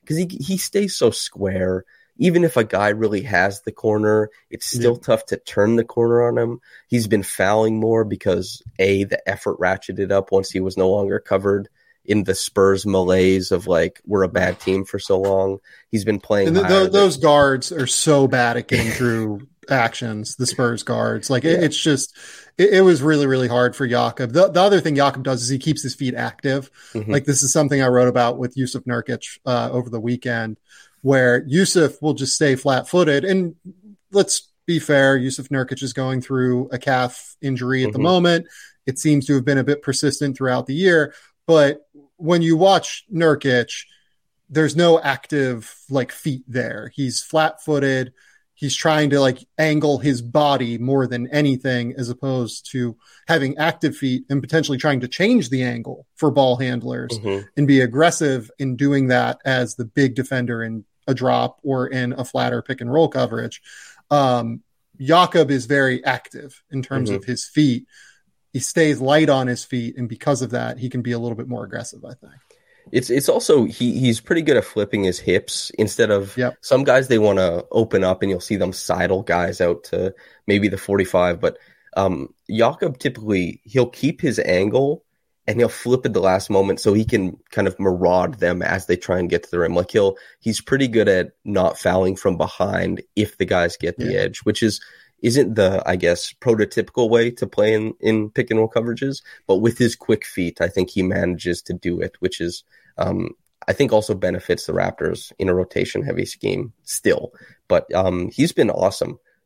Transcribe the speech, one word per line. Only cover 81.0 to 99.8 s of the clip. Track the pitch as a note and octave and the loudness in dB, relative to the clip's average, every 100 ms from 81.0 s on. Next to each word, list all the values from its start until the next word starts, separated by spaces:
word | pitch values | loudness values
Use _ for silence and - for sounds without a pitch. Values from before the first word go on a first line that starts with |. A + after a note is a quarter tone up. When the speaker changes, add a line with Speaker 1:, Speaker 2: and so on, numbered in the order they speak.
| F#2 - F2+ E2+ | 0 0 0 0
Speaker 1:
But, | F2 - _ _ _ - | -4 -6 _ _ _ -2
um, | G2 E2 B1+ _ - | -2 -2 -8 _ -6
Jakob | A2 A2+ D#3+ F3 C#3 | 0 0 0 -4 -4
typically, | C3+ A#2+ G#2+ G2 F2 - | -6 -4 -2 -2 -2 -8
he'll | _ C3 A#2+ | _ 0 0
keep | - C#3 - | 0 -4 -2
his | D#3+ G#2+ | -4 -2
angle | - F2+ G2+ B2 C3+ E3 _ _ _ _ - | 0 0 2 2 0 -2 _ _ _ _ -4
and | A2 | 0
he'll | A2+ | 0
flip | - A#2+ B2+ C3 | 0 0 0 0
at | |
the | G2 | 0
last | F#2 F#2 - | 2 2 2
moment | G2 G2 F#2 | 2 2 0
so | A2 | 2
he | G#2 A2 | 2 2
can | A2 F#2 - _ | 0 -2 -6 _
kind | - G2 | -2 -2
of | - | 0
maraud | G2 F2+ F2 F#2 F2+ - | 0 2 2 2 0 0
them | F2 F2+ | -2 0
as | E2+ F#2+ - | -2 -2 -2
they | F2+ | -2
try | - F2+ | -2 -2
and | F2 | 0
get | E2+ | -2
to | - | -2
the | F2 | -2
rim. | E2+ F2 | 0 0
Like, | F2+ | 0
he'll, | A2 G2 G2 - _ | 0 0 -2 -10 _
he's | - G#2+ | -6 -6
pretty | - C#3 C3+ | -2 0 2
good | A2+ G#2 | 2 2
at | F#2+ F2 _ | 2 0 _
not | - G2+ F2 - | -4 0 0 0
fouling | F#2+ F2+ F#2+ F#2+ | 0 2 0 0
from | G2+ F2 | -2 -2
behind | - - F#2+ F#2 F2+ F#2 - - | -4 -2 -2 -2 -2 -6 -6 -4
if | G#2 - | -4 -2
the | F2+ | -2
guys | F#2 E2+ - | 0 0 -2
get | E2+ - | -6 -6
the | - | -4
Speaker 2:
Yeah. | F#2+ | -2
Speaker 1:
edge, | G2 F#2+ | -2 -4
which | - G#2+ | -4 0
is, | A2+ - - - _ _ | -2 -2 -10 -20 _ _
isn't | A#2+ B2 G#2 G#2+ | 0 2 2 2
the, | F#2+ F#2+ - | 2 2 -2
I | F2+ | 0
guess, | E2+ F2 - | 0 0 -4
prototypical | - B2+ A2 G#2 - - - A2+ | -4 0 0 0 -2 -4 0 2
way | A#2 A#2 | 2 2
to | A#2+ G#2+ | -2 -6
play | - G#2+ | 0 2
in, | A2 A2 - | 2 -2 -4
in | G#2+ A2 G#2+ | 0 0 0
pick | - A#2 | -4 -2
and | A2 | 0
roll | A2 | 0
coverages. | - A#2 A#2 C#3 C3+ - - - | 0 -4 -4 -6 -8 -14 -8 -2
But | F#2+ | 2
with | A2+ | 2
his | - | 2